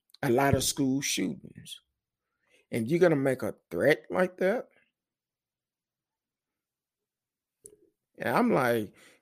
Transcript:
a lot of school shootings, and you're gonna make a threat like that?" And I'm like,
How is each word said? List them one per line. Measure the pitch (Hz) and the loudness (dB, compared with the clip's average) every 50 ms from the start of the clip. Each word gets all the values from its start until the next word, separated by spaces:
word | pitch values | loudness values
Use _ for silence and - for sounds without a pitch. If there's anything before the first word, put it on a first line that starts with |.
| _ _ - - 135 | _ _ -10 -4 0
a | 135 | 0
lot | 117 135 139 139 131 | 2 2 4 4 2
of | 131 131 | 2 0
school | - - 151 135 131 131 139 | -2 -2 -2 -2 -2 -2 -2
shootings, | - - - - - - 64 - - - - - - - - - _ _ _ _ _ _ _ _ _ _ _ _ _ _ _ _ _ _ | -2 -4 -2 -2 -4 -4 -6 -8 -14 -20 -20 -20 -20 -18 -20 -20 _ _ _ _ _ _ _ _ _ _ _ _ _ _ _ _ _ _
and | - 117 110 | -6 -6 -4
you're | 123 170 165 | -2 2 2
gonna | 185 170 156 | 4 4 4
make | 135 135 135 127 - 110 | 2 0 -2 -2 -2 -4
a | 98 - _ _ - | -8 -8 _ _ -8
threat | 82 87 104 143 160 - - - | -4 0 2 2 2 2 -2 -4
like | 175 185 185 180 180 | -2 0 0 0 -2
that?" | - 202 190 226 254 - - _ _ _ _ _ _ _ _ _ _ _ _ _ _ _ _ _ _ _ _ _ _ _ _ _ _ _ _ _ _ _ _ _ _ _ _ _ _ _ _ _ _ _ _ _ _ _ _ _ _ _ _ _ _ _ _ _ _ - - _ _ _ _ _ _ _ _ _ | -2 -2 -2 -2 -2 -6 -12 _ _ _ _ _ _ _ _ _ _ _ _ _ _ _ _ _ _ _ _ _ _ _ _ _ _ _ _ _ _ _ _ _ _ _ _ _ _ _ _ _ _ _ _ _ _ _ _ _ _ _ _ _ _ _ _ _ _ -20 -20 _ _ _ _ _ _ _ _ _
And | - - 113 131 | -8 -4 -2 0
I'm | 190 247 233 | 2 2 2
like, | 190 151 123 117 120 113 104 - - - - - - _ | 2 2 2 2 0 0 -2 -6 -12 -20 -20 -20 -20 _